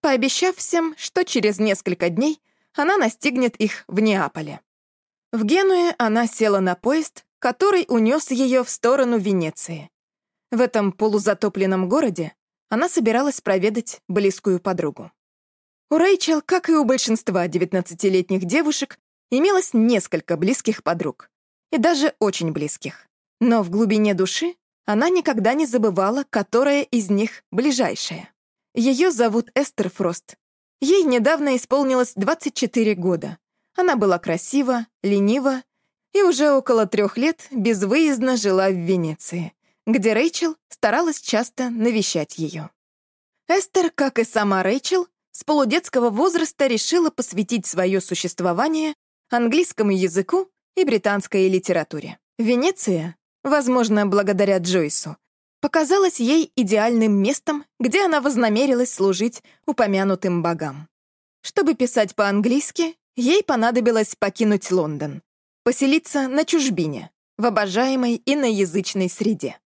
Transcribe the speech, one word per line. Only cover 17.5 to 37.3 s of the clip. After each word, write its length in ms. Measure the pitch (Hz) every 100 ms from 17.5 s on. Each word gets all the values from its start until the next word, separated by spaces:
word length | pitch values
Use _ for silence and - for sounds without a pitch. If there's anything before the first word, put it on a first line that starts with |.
| 165 175 190 180 170 196 185 180 190
девушек, 560 | 180 247 302 294 277 - _ _ _
имелось 400 | 247 349 381 -
несколько 640 | 233 226 226 - 165 - 165
близких 480 | 185 262 - 214
подруг. 440 | - 170 156 - - _ _ _ _
И 60 | 320
даже 360 | 311 320 294 -
очень 320 | 208 190 165
близких. 560 | 156 151 - 147 - _ _ _ _
Но 240 | 240 233
в 60 | 185
глубине 440 | 190 226 214 214
души 400 | 185 185 - 339 349 _ _ -
она 240 | 208 302
никогда 440 | 359 320 247 202
не 120 | 269 302
забывала, 580 | 240 220 180 190 254 277
которая 520 | 220 196 233 277 285
из 280 | 277 247 196
них 320 | 202 220 - _
ближайшая. 840 | 180 269 254 208 104 - 160 - _ _ _ _
Ее 360 | - 240 262 359
зовут 400 | 262 233 214 233 -
Эстер 340 | 285 - 185
Фрост. 460 | - 180 175 _ - _ _ _ _
Ей 220 | 269 392
недавно 540 | 320 247 226 311 285 254
исполнилось 560 | - 269 269 254 247
двадцать 400 | - 202 330 -
четыре 400 | - 247 - 220
года. 440 | 196 180 170 - - _ _ _
Она 220 | - 359 269
была 240 | 202 175
красива, 640 | - 165 - 269 262 247 233 _
ленива 600 | 202 202 202 247 269 262 - _ _ _ _
и 100 | 392
уже 300 | 392 269 294
около 340 | 277 262 233 214
трех 300 | 202 202 -
лет 320 | 277